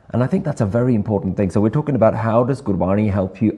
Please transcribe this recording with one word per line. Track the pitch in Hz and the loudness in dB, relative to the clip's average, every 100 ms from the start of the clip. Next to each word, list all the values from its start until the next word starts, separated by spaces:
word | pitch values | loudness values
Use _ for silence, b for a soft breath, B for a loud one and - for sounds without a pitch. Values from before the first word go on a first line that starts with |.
| - | -6
And | 113 | -2
I | 127 | 0
think | 190 | -2
that's | 175 - | -2 -2
a | 107 | -2
very | 113 127 | 0 2
important | 117 101 101 98 87 | 0 0 -2 -2 -2
thing. | 98 | 0
So | 104 | 2
we're | 107 151 | 0 0
talking | 151 | 0
about | 135 110 | 2 2
how | 113 110 110 | 2 0 2
does | 123 131 | 2 -2
Gurbani | - 95 90 101 107 | -2 -2 0 2 0
help | 98 92 - | 0 -2 0
you | 110 | -2